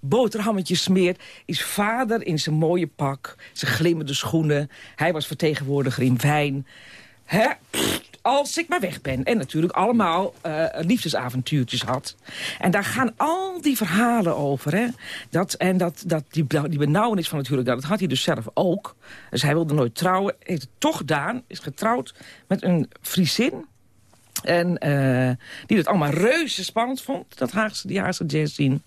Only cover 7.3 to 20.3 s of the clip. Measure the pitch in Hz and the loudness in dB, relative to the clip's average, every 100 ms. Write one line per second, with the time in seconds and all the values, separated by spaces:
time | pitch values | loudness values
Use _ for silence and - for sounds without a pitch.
7.3 | 170 240 - _ - - - - - - | 2 2 0 _ -4 -2 -2 -6 -4 2
8.3 | 277 285 - 339 349 190 147 - 131 131 | 2 0 -2 -2 -2 -2 -6 -6 -4 0
9.3 | 226 131 156 175 - 196 240 185 165 190 | 0 0 0 0 2 2 4 2 2 -2
10.3 | - 170 156 165 - 165 247 170 120 120 | -4 -6 0 -2 0 0 0 0 -4 -4
11.3 | 127 123 151 123 123 110 131 - - - | -4 0 0 0 -2 -4 -4 -6 -16 -18
12.3 | - - - - 202 202 220 254 - 302 | -12 -10 -4 0 0 0 0 -2 0 -2
13.3 | 349 381 359 294 262 196 180 240 233 175 | 0 -2 -2 0 0 0 2 4 2 2
14.3 | 139 143 139 - 170 240 247 - - - | 0 0 -2 0 0 -2 -4 -12 -14 -4
15.3 | 165 190 - 180 185 175 160 180 165 143 | -2 -2 0 0 2 0 -4 -4 -2 -2
16.3 | - 147 156 156 151 143 160 233 208 160 | -2 0 0 0 0 2 4 2 0 -2
17.3 | 156 131 135 127 123 139 208 185 131 - | -4 -2 -2 0 -2 -2 -2 0 0 0
18.3 | 143 110 - 180 175 - - - - - | -2 -2 0 2 0 -4 -18 -20 -20 -8
19.3 | 120 143 151 165 151 120 - 180 185 196 | -2 2 2 2 2 2 0 2 2 0